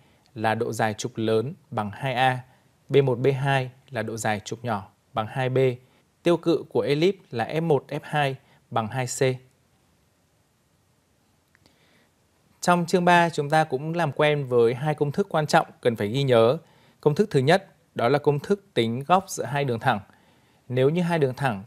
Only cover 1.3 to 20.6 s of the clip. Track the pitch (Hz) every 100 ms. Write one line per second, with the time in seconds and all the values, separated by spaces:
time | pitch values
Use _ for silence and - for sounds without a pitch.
1.3 | 110 127 - _ 113 104 - 139 123 131
2.3 | 127 - _ _ _ - 139 135 120 135
3.3 | 131 139 139 127 - _ 120 110 110 110
4.3 | 104 - 113 120 104 95 _ _ 113 107
5.3 | 135 127 131 131 120 _ _ _ _ 170
6.3 | 165 170 151 - 120 110 143 180 196 _
7.3 | 117 110 156 165 135 - 147 - 151 139
8.3 | 131 _ _ _ 117 110 131 127 - 131
9.3 | 127 - _ _ _ _ _ _ _ _
10.3 | _ _ _ _ _ _ _ _ _ _
11.3 | _ _ _ _ _ _ _ _ _ _
12.3 | _ _ _ - 175 165 185 175 175 170
13.3 | 160 143 156 156 131 156 170 156 131 151
14.3 | 147 127 123 117 120 156 147 143 196 202
15.3 | 160 151 165 - - 123 113 104 131 139
16.3 | 117 113 160 - _ _ _ 151 151 214
17.3 | 143 131 190 - _ _ - 117 139 147
18.3 | 143 - 202 _ - 113 120 139 185 185
19.3 | - - 143 139 113 131 104 - _ _
20.3 | _ _ _